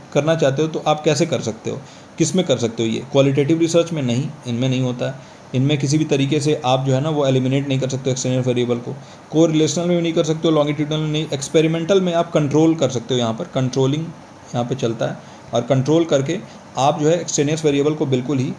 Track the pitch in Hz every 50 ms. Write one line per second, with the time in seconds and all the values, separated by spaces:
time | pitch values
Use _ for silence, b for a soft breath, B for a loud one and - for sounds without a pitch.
0 | - - - 151 143 160 165 160 156 135 135 147 156 160 160 151 - 156 151 151
1 | - 160 151 139 170 165 123 113 113 113 104 - - 113 110 127 B B B B
2 | B B B - 165 160 - 185 175 - 131 - 120 110 - - 117 113 113 113
3 | 113 - - 139 139 139 135 147 139 143 165 165 170 156 170 170 165 165 170 151
4 | 131 123 117 127 151 - - - - 123 117 117 131 135 127 127 131 127 123 123
5 | 131 131 135 B B B B B B B - 127 135 143 151 139 147 135 151 156
6 | 151 151 156 135 139 139 156 147 135 151 147 - - 127 131 139 135 135 131 131
7 | 143 160 151 147 143 135 131 131 127 131 135 143 139 139 131 131 131 123 127 127
8 | - 135 127 - - 127 127 131 123 127 120 123 120 120 120 120 120 120 135 B
9 | B B B B B - - 156 165 165 156 156 156 143 - 175 170 175 175 170
10 | 170 165 160 170 160 151 156 160 175 165 156 151 143 147 147 151 151 143 156 156
11 | 156 151 151 156 160 - 151 135 - - - 160 156 160 165 165 165 165 202 190
12 | 185 180 165 170 170 165 - 160 151 131 135 151 160 165 160 156 139 123 - 117
13 | 113 - 131 123 117 113 110 110 175 - - 135 131 123 - 135 131 135 147 156
14 | 165 165 - - - - - - - - - 123 120 120 131 - 131 117 113 113
15 | 135 147 - - B B B B B B - 120 120 - 139 131 131 147 156 170
16 | 165 165 151 139 135 156 170 220 - - - - - - - 127 131 151 160 160
17 | 147 151 170 175 165 - - - 143 147 160 160 160 147 143 143 139 151 156 156
18 | 160 135 131 127 123 151 147 131 127 165 185